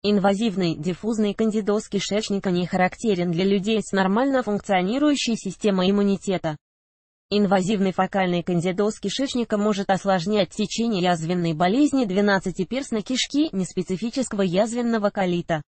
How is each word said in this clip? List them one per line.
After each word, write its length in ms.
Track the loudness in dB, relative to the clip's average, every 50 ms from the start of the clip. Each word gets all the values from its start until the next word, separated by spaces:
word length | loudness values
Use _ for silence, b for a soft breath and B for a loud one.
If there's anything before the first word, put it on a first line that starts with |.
| 2
Инвазивный, 720 | 2 2 4 4 2 2 2 0 -2 0 0 0 0 -2
диффузный 560 | -2 -4 -4 -4 -4 -4 -4 0 0 0 0 0
кандидоз 560 | 0 -2 0 0 0 0 0 -2 -2 -2 -4
кишечника 600 | -4 -4 -2 -2 -2 -4 -2 -2 -4 -2 0 0
не 160 | 0 0 0
характерен 640 | 0 0 0 0 0 0 -2 -2 0 0 0 0 -2
для 140 | 0 0 2
людей 380 | 2 2 2 2 0 -2 -2
с 100 | -2 -2
нормально 500 | 0 0 2 2 2 2 2 2 2 0
функционирующей 920 | 0 -2 -4 -4 -2 0 0 0 2 0 0 2 2 2 2 0 0 -2 -4
системой 560 | -4 -4 -10 -8 -2 0 0 2 2 2 2
иммунитета. 640 | 2 2 2 2 0 0 -2 -4 -4 -2 -2 -4 -6 -6 _ _ _ _ _ _ _ _ _ _ _ _ _ _ 0
Инвазивный 600 | 2 4 4 4 2 4 2 0 2 0 0 2
фокальный 500 | 0 -2 0 0 0 0 2 0 0 0
кандидоз 560 | 0 0 0 0 0 0 0 0 0 -2 -4
кишечника 580 | -6 -6 -2 -2 -4 -2 -2 -4 -2 0 0
может 320 | 0 2 0 0 0 0 0
осложнять 600 | 0 0 2 2 0 2 0 0 2 0 0 0
течение 520 | 0 -4 -4 -2 -2 -2 -2 0 0 2
язвенной 520 | 2 2 2 0 0 -2 -2 0 0 -2 0
болезни 500 | 2 2 2 4 4 2 2 2 0 0
двенадцатиперстной 1000 | 2 2 2 4 4 2 2 0 -4 -4 -4 -4 -4 -4 -6 -4 -4 -4 -6 -4
кишки, 440 | -4 -4 -4 -4 -2 0 0 0 0 0
неспецифического 880 | -4 -4 -2 -4 -6 -4 -4 -4 -4 -4 -4 -4 -4 -4 -4 -2 -2
язвенного 680 | 0 0 2 0 0 0 -2 -2 -2 0 0 0 0 0
колита. 500 | 0 0 -2 0 0 -2 -2 -2 -4 -4 -4